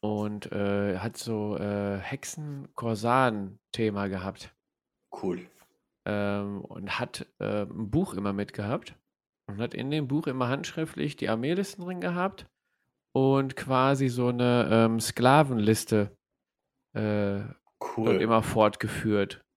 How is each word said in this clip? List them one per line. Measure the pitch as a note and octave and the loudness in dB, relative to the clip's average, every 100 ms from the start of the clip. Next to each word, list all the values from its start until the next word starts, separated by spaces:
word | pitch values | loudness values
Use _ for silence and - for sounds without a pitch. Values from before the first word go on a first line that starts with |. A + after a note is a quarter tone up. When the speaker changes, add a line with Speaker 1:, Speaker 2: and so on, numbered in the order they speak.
Speaker 1:
Und, | G#2+ G#2+ G#2 G#2 - | -2 -2 -2 -6 -8
äh, | G#2+ G2+ G2+ G2+ F#2 | -2 0 2 0 -2
hat | A2 - | -4 -6
so, | - A2 G#2 F#2+ | -4 -2 -2 -2
äh, | G2+ G2+ G2+ G2 | -2 -2 -2 -4
Hexen-Korsaren-Thema | - C3+ - - D3+ C#3 - - A#2 G#2+ A#2 B2+ B2+ G#2+ G2 G2 _ - A2+ G2+ G2 | -6 -8 -10 -10 -10 -10 -12 -8 -4 -2 2 4 4 0 -8 -12 _ -2 0 0 -4
gehabt. | F#2+ F#2 - - _ _ _ _ _ _ | -4 -6 -10 -18 _ _ _ _ _ _
Speaker 2:
Cool. | - F#2+ F2 F2+ _ _ _ _ _ | -8 -6 -6 -8 _ _ _ _ _
Speaker 1:
Ähm, | - G#2 G2+ G2+ G2+ G2+ | -4 -2 -2 -2 -4 -8
und | - F2+ G2 - | -12 -12 -8 -6
hat, | B2 - - _ | -6 -8 -14 _
äh, | G#2 G#2 | -4 -4
ein | G2+ - G#2 | -4 -6 -2
Buch | C3+ F#3+ | 0 -2
immer | - G2+ | -2 -4
mitgehabt | G2 G#2 - G2+ D3+ - - _ _ _ _ - | -2 -4 -6 -4 -4 -6 -20 _ _ _ _ -14
und | G2+ | -6
hat | A#2+ | -6
in | - B2+ | -6 -4
dem | D#3 C#3 | -4 -2
Buch | C#3+ D#3+ | -2 -2
immer | C3 B2 | -2 0
handschriftlich | C3+ E3 - D#3+ - D3 - | -2 -4 -6 -6 -4 -4 -2
die | - | -2
Armeelisten | A2+ C3 F3 F#3+ - | 0 0 -2 -2 -6
drin | F3+ F3+ | -10 -6
gehabt | F3 F3 F#3+ - - _ _ _ _ _ _ | -4 -2 -4 -4 -20 _ _ _ _ _ _
und | C3 C3+ C3+ C3+ - | 2 4 4 2 -4
quasi | - C3 C3 C3+ C3+ | 0 4 4 4 2
so | A#2+ B2 | 2 0
eine, | A#2+ B2 B2 F2 | 4 4 4 4
ähm, | A2 A2+ A2+ | 6 6 4
Sklavenliste, | - - B2 C#3+ C#3+ A#2+ G#2 A2 - A2 G2+ - _ _ _ _ _ _ _ | -2 4 6 8 6 4 4 2 4 2 2 -4 _ _ _ _ _ _ _
äh, | - G#2+ G#2 G2+ G2+ G#2+ - _ _ | -4 -2 0 0 -2 -6 -14 _ _
Speaker 2:
Cool. | - - | -10 -2
Speaker 1:
dort | A2 G#2+ | 2 2
immer | A2 A2+ | 4 4
fortgeführt | G#2+ A2 G#2+ G#2 G#2+ - A2 G#2 G2 - _ | 4 4 4 4 -6 -2 0 2 0 -4 _